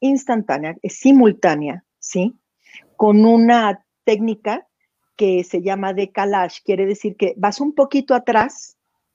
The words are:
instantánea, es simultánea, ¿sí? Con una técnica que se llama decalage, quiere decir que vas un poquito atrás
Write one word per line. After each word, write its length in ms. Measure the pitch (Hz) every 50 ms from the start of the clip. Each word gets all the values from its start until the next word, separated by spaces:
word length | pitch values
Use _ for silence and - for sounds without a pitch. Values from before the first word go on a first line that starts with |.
instantánea, 760 | - 269 277 262 - - 247 220 208 - 139 143 151 156 165 - -
es 160 | 190 - -
simultánea, 840 | - 262 277 269 254 214 190 - - 180 156 147 151 147 151 180 - _ _ _
¿sí? 360 | - - - 190 180 226 247 _ _ _ _ _ _ _ - - - _ _
Con 300 | - 214 214 208 208 214
una 580 | 226 233 233 226 233 240 240 220 208 196 196 _ _ _ _ _
técnica 640 | - 220 202 220 226 220 214 - - 214 302 370 _ _ _ _ _ _ _ _ _ _
que 280 | - 214 196 185 180 180
se 180 | - - 180 175
llama 300 | 196 196 196 196 190 190
decalage, 680 | 185 202 190 - - 196 202 202 196 185 170 - - -
quiere 220 | - 190 185 196
decir 300 | 190 208 202 - 208 190
que 180 | - 208 185 165
vas 240 | - 185 202 208 -
un 140 | 285 294 294
poquito 400 | - 277 269 - 277 269 - 269
atrás 640 | 247 247 - 233 220 214 269 - - - - _ _ _ _ _ _ _ _ _